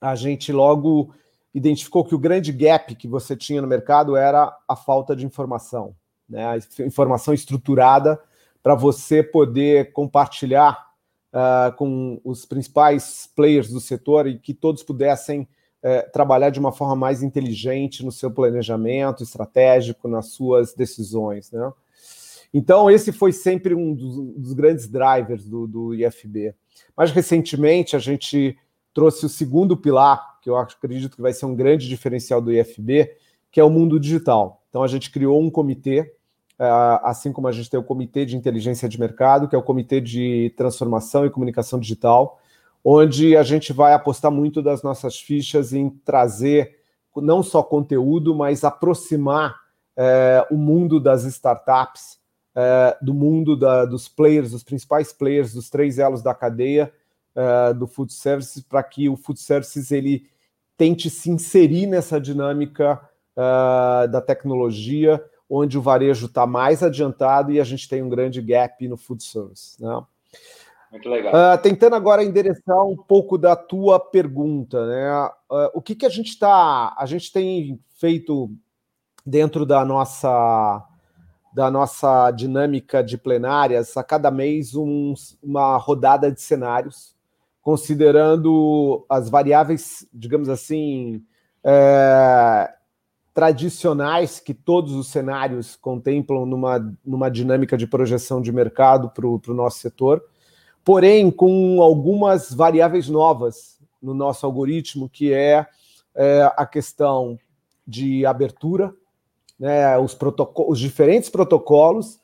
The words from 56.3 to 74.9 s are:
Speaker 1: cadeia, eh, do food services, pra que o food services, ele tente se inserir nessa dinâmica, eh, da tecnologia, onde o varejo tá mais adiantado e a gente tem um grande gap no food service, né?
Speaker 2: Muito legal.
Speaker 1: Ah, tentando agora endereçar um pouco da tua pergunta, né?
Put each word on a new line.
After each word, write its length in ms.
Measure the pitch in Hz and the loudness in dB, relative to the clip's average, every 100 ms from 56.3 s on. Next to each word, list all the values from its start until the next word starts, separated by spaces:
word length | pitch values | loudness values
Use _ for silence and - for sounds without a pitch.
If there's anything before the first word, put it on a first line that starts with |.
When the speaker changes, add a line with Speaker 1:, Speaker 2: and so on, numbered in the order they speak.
Speaker 1:
cadeia, 600 | 120 120 117 127 143 151 _ _ _ _ | -4 -6 -4 -2 0 -2 _ _ _ _
eh, 400 | - 127 123 123 | -6 0 0 0
do 120 | 120 123 | -2 -6
food 260 | - 135 | -10 -12
services, 500 | - 139 143 131 - | -8 -4 -4 -6 -16
pra 200 | 131 139 | -6 -4
que 260 | 135 - 143 | -4 -4 -4
o 80 | 135 | -4
food 240 | - 139 | -10 -10
services, 500 | - 143 143 147 131 | -4 -4 -4 -12 -6
ele 360 | 143 139 139 _ _ _ _ _ - | -4 -2 -4 _ _ _ _ _ 0
tente 340 | 165 170 170 | 0 0 -6
se 200 | - 165 | -8 -4
inserir 560 | 165 - 196 160 165 202 | -4 2 4 4 2 -2
nessa 340 | 185 - 156 | -4 -4 -6
dinâmica, 800 | 135 143 139 143 147 - 143 143 _ _ _ - | -6 -6 -4 -4 -6 -2 -2 -2 _ _ _ -4
eh, 720 | 127 127 127 127 127 123 120 | 0 2 2 2 2 0 0
da 140 | 127 | -2
tecnologia, 1000 | 127 139 143 127 120 107 110 147 156 151 151 _ - | -2 -4 -2 -2 -4 -4 -6 0 2 2 -2 _ -8
onde 260 | 139 147 135 | -4 -2 -2
o 60 | |
varejo 460 | 131 131 139 131 120 | 2 2 2 0 -2
tá 180 | - 123 | -2 -2
mais 360 | 123 131 156 | 0 0 2
adiantado 680 | 180 135 143 123 131 139 143 | 0 -2 -6 -2 0 0 0
e 100 | 147 | -2
a 40 | |
gente 240 | 131 131 - | -2 -4 -8
tem 140 | 135 | -8
um 60 | 131 | -6
grande 320 | 123 131 127 | -4 -4 -6
gap 460 | 113 120 123 - 127 | -2 0 0 -4 -12
no 80 | 120 | -12
food 260 | - 117 | -14 -16
service, 600 | - 110 98 98 - - | -14 -12 -14 -16 -20 -16
né? 200 | 113 120 127 _ _ _ _ _ _ _ _ | -10 -10 -12 _ _ _ _ _ _ _ _
Speaker 2:
Muito 180 | 110 117 | -16 -8
legal. 240 | 120 104 | -6 2
Speaker 1:
Ah, 220 | 160 180 180 | 4 6 4
tentando 380 | 202 196 233 | 2 4 2
agora 300 | 233 196 208 | 2 2 2
endereçar 600 | 208 196 196 175 - 185 | 2 0 -2 -4 -2 0
um 120 | 196 190 | 0 -2
pouco 420 | - 196 196 185 | 2 2 2 2
da 160 | 175 | 2
tua 460 | 170 - 190 196 185 | 2 -2 -2 2 2
pergunta, 840 | 185 190 151 139 147 147 127 127 | 2 0 0 -4 -4 -6 -6 -6
né? 200 | 117 | -4